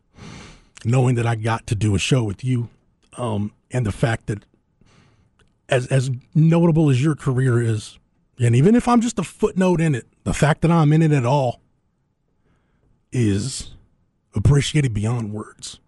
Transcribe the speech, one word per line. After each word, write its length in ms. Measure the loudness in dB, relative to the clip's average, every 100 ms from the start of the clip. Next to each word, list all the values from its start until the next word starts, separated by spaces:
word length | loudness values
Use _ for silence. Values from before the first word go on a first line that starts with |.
| _ -20 -20 -20 -20 -20 _ -8 -2
Knowing 300 | 0 2 0
that 120 | -2
I 80 | -2
got 320 | -4 -4 -4
to 80 | -2
do 180 | 0
a 60 | 0
show 240 | 0 0
with 200 | -2 -6
you, 260 | -4 -4 -6 _ _ _ _ -10
um, 340 | -6 -4 -6 _ _
and 140 | -4 -4
the 60 |
fact 360 | -2 -4 -4 -6
that 180 | -10 _ _ _ _ _ _ _ _ _ _ _ _ -4
as, 180 | -4 0
as 220 | -2 -2 -8 _
notable 560 | 2 4 4 2 2 2
as 140 | 2
your 120 | 0 -2
career 460 | -4 0 0 0
is, 380 | 0 -4 -8 -20 _ _ _ -4
and 160 | 2 4
even 200 | 4 4
if 120 | 4
I'm 140 | 2
just 180 | 0 -4
a 40 |
footnote 580 | -8 -4 -4 0 0 2
in 120 | 0 -2
it, 120 | -6 _
the 100 | -6
fact 280 | 0 0 2
that 100 | 2
I'm 220 | 4 4
in 80 | 4
it 100 | 4
at 140 | 2 0
all 360 | 0 -2 -6 _ _ _ _ _ _ _ _ _ _ _ _ _ _ _
is 600 | -2 0 0 -4 -10 -14 -20 _ _ _ _ _ 0
appreciated 580 | 2 2 2 -2 -2
beyond 400 | -2 -4 -4 -6
words. 460 | -10 -14 -18 -20 -20